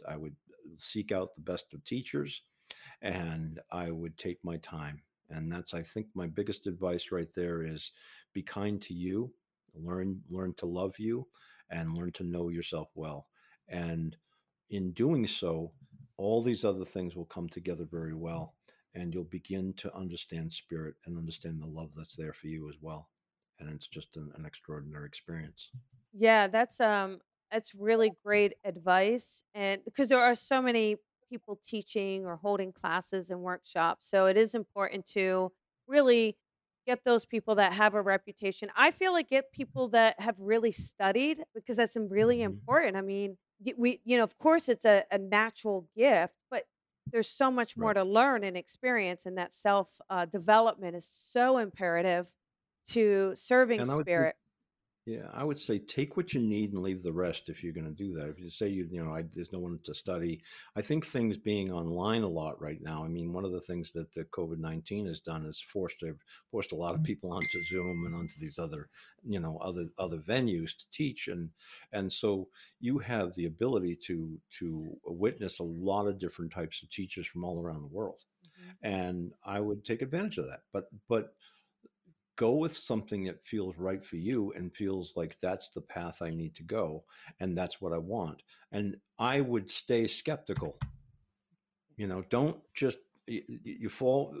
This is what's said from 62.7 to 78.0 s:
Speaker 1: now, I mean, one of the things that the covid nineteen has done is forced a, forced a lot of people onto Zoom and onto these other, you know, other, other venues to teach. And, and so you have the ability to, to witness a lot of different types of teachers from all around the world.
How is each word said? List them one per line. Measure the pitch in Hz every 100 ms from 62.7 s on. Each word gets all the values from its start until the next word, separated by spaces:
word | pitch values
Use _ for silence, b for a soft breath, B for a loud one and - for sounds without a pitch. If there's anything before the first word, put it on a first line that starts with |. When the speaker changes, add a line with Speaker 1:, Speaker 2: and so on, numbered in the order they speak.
| 78
Speaker 1:
now, | 78 78
I | 80
mean, | 85 85
one | 90
of | 98
the | 90
things | - 87 82
that | 82 80
the | 82
covid | 80 - 80 80
nineteen | 80 80 - 101 98
has | 80
done | 82 80
is | 78 -
forced | - 101 90 -
a, | 82 73 _ b _
forced | 110 -
a |
lot | 78 85
of | 160
people | 156 - 92
onto | 90 - 90
Zoom | 87 92 90 85
and | 85
onto | 85 82 -
these | 76 73
other, | 85 151 - b b b
you | 135 98
know, | 80 80
other, | 92 87 82 -
other | 92 82
venues | 78 127 120 87 82 -
to | -
teach. | - 147 - -
And, | 87 82 - B B B
and | 104 95
so | - 107 98 92 b b _
you | 120 143
have | 104 113 90
the | 90
ability | 85 82 123 110 90 85 -
to, | 85 80 80 _ -
to | 87 78 78 -
witness | 87 87 107 120 92 -
a |
lot | 85 85 95 101 101
of | 95
different | 92 - 82
types | 90 80 -
of | -
teachers | - 90 -
from | 82 87
all | 87 85
around | 85 78
the | 71
world. | 90